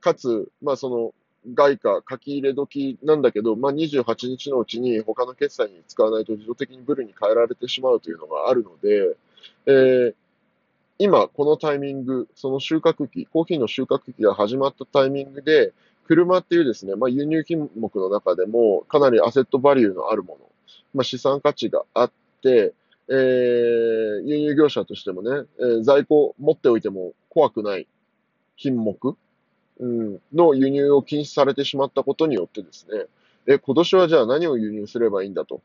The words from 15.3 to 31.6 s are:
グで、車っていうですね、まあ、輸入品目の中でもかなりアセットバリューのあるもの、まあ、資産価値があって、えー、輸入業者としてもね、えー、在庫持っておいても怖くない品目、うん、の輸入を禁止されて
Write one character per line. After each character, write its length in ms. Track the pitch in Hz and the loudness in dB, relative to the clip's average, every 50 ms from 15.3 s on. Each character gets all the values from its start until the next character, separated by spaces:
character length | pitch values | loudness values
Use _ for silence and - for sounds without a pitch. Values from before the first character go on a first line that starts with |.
| 135 | -14
グ 100 | 139 139 | -10 -2
で、 300 | 151 160 151 117 95 _ _ _ _ _ _ _ | 2 4 4 4 2 _ _ _ _ _ _ _
車 340 | _ 165 160 175 175 185 185 | _ 2 2 4 4 2 0
っ 60 | 175 | 0
て 120 | _ 170 | _ 0
い 40 | 170 | 2
う 40 | 165 | 2
で 100 | 135 110 | 2 -2
す 100 | - - | -6 -6
ね、 120 | 95 98 | -8 -6
ま 100 | 101 123 | -2 -2
あ、 40 | 131 | -2
輸 140 | 123 139 143 | -2 -2 -2
入 200 | 151 156 160 151 | -2 -2 -4 -2
品 240 | _ 170 165 151 - _ | _ -4 -6 -6 -8 _
目 180 | 107 113 101 _ | -8 -8 -6 _
の 140 | 104 95 95 | -4 -4 -2
中 260 | 98 104 _ 95 90 | -2 -2 _ -2 0
で 100 | 85 92 | 0 -2
も 400 | 98 110 117 117 110 98 82 - _ | -2 2 2 4 4 2 2 -2 _
か 100 | - 151 | 0 2
な 100 | 143 135 | 4 4
り 100 | 120 110 | 4 4
ア 100 | - 117 | 2 4
セ 100 | 117 139 | 2 0
ッ 40 | 131 | 0
ト 140 | _ - 139 | _ -2 2
バ 160 | 123 143 143 | 4 4 4
リ 80 | 135 120 | 4 4
ュ 100 | 104 92 | 2 0
ー 20 | |
の 160 | 90 - 92 | -2 -4 -4
あ 60 | 110 | -4
る 60 | 104 90 | -4 -6
も 140 | 90 76 69 | -8 -16 _
の、 60 | 65 _ _ _ _ _ _ _ _ _ _ | _ _ _ _ _ _ _ _ _ _ _
ま 60 | 135 127 | -4 -4
あ、 20 | |
資 140 | - - 127 | -4 -4 -4
産 220 | - 139 135 143 | -2 -2 -2 0
価 140 | - 147 147 | 0 -2 -2
値 160 | - - 107 | -2 -6 -4
が 140 | - - - _ _ | -4 -4 -6 _ _
あ 100 | 98 120 | 0 0
っ 80 | 120 _ _ _ _ _ _ _ | 0 _ _ _ _ _ _ _
て、 320 | 131 127 120 104 87 - _ _ _ _ _ _ - | 4 4 4 4 2 -2 _ _ _ _ _ _ -4
え 40 | 127 | 0
ー、 1080 | 135 131 127 127 127 123 123 120 120 120 117 120 117 117 117 113 110 110 107 107 101 87 | 0 2 2 2 2 2 2 2 2 2 2 0 0 0 0 0 -2 -2 -4 -4 -6 -6
輸 160 | 131 147 151 | -4 -4 -2
入 160 | 151 147 147 | -2 -2 2
業 140 | 139 156 147 | 2 2 2
者 160 | - 120 98 | 2 -2 -8
と 100 | _ 101 | _ -10
し 100 | - - | -12 -10
て 80 | - 92 | -10 -10
も 100 | 92 95 | -8 -6
ね、 240 | 117 131 143 127 _ _ _ | -6 -6 -6 -6 _ _ _
え 40 | 127 | -2
ー、 200 | 123 117 113 113 | 0 0 0 4
在 220 | 120 139 143 156 | 4 4 4 4
庫 300 | _ 156 151 143 - - _ | _ 2 2 2 2 -2 _
持 140 | 131 151 160 | -2 -2 -2
っ 40 | |
て 120 | _ _ 131 | _ _ 2
お 80 | 120 | 2
い 40 | 113 | 2
て 100 | - 104 | 0 -4
も 220 | 98 95 92 90 - _ _ _ | -8 -8 -10 -12 -12 _ _ _
怖 220 | - 170 151 123 | 0 2 2 2
く 120 | _ - 104 | _ -4 -6
な 140 | 101 101 | -4 -6
い 100 | 92 - _ _ _ _ _ _ _ _ _ _ _ _ _ _ | -6 -8 _ _ _ _ _ _ _ _ _ _ _ _ _ _
品 260 | _ - 139 131 120 110 | _ -6 -4 -2 -2 -2
目、 340 | 107 98 - - 127 - _ _ _ _ _ _ _ _ _ _ _ _ _ | -4 -6 -4 -6 -6 -6 _ _ _ _ _ _ _ _ _ _ _ _ _
う 60 | 127 | -8
ん、 340 | 123 120 117 113 107 101 90 _ _ - | -6 -4 -4 -6 -6 -10 -12 _ _ 0
の 200 | 156 175 165 143 | 4 4 4 6
輸 140 | 131 135 135 | 4 2 0
入 220 | 139 143 139 143 | 0 0 2 4
を 120 | 143 139 127 | 4 2 2
禁 180 | - - 147 | 0 -6 -6
止 60 | 147 | -6
さ 180 | 139 - - 143 | -6 0 0 0
れ 100 | 135 139 | 0 0
て 100 | - | -4